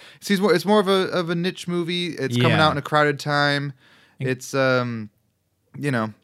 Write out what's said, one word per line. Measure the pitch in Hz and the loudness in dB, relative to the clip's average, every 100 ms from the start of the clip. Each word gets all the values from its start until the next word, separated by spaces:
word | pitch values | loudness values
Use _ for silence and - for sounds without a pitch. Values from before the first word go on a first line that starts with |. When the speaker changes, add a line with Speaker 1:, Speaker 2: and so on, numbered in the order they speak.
| - - | -20 -16
Speaker 1:
see, | - 196 | -2 0
it's | |
more, | 196 | 2
it's | 170 175 | 2 4
more | 214 | 2
of | 190 | 4
a, | 196 185 | 2 2
of | 165 165 | -2 -2
a | 170 | -2
niche | 180 - - | -4 -6 -6
movie. | 175 170 180 175 | -4 -2 -4 -4
It's | - 131 120 | -4 -2 2
coming | 120 110 | 4 4
Speaker 2:
Yeah. | 156 | 2
Speaker 1:
out | |
in | 147 | 0
a | |
crowded | - 151 147 139 | -2 2 2 0
time. | 151 147 143 143 143 - _ _ _ _ | -2 0 2 0 -2 -10 _ _ _ _
Speaker 2:
And | 127 | -4
Speaker 1:
It's, | 127 - | -4 -4
um, | 135 131 127 123 117 107 - _ _ _ _ _ 135 | 0 2 2 0 -6 -10 -16 _ _ _ _ _ -8
you | 143 | -2
know. | 123 110 - | -2 -2 -6